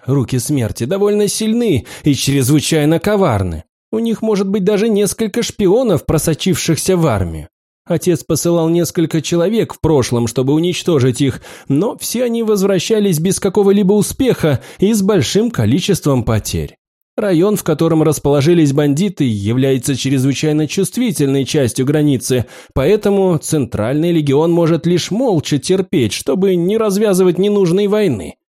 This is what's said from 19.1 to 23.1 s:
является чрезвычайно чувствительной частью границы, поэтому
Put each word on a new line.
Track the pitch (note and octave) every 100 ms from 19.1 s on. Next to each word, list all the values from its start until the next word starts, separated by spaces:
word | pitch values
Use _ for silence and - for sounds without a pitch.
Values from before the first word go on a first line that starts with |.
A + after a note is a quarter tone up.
| -
является | C3+ G#2 G2+ B2 C3+ F#3+ C#3 C3
чрезвычайно | C3+ C3+ C3+ B2+ D#3 D3+ D#3
чувствительной | - F#3 - B3 D3+ C#3 C#3 C3
частью | D#3 B2 - C3
границы, | D3 D3 B2+ - B2+ A2+ - - -
поэтому | C#3 G#3 G#3